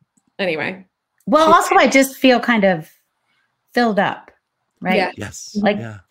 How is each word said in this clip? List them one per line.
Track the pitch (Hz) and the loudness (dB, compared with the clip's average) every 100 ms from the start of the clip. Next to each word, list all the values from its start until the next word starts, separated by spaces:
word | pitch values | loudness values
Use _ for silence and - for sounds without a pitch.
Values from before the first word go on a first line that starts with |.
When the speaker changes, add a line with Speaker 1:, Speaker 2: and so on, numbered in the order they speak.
| _ _ _ - | _ _ _ -8
Speaker 1:
anyway. | 190 156 135 185 - _ _ _ - | -6 -4 -6 -10 -16 _ _ _ -2
Speaker 2:
Well, | 285 320 | 2 4
Speaker 1:
She's | 339 | 4
Speaker 2:
also, | 403 381 | 2 2
I | 285 | 4
just | 269 269 - | 2 0 2
feel | 262 240 | 2 2
kind | 233 233 196 | 0 0 0
of | 170 160 _ _ _ _ _ _ _ _ | 0 -6 _ _ _ _ _ _ _ _
filled | - 233 202 | -2 -2 0
up, | 170 - - _ _ _ _ _ | -2 -4 -14 _ _ _ _ _
right? | 180 190 | -2 -2
Speaker 1:
Yeah. | 180 - | -2 -6
Speaker 3:
Yes. | 101 - - 208 | -14 -14 -12 -4
Speaker 2:
Like, | 208 208 | -2 -2
Speaker 3:
Yeah. | 113 104 _ | -8 -14 _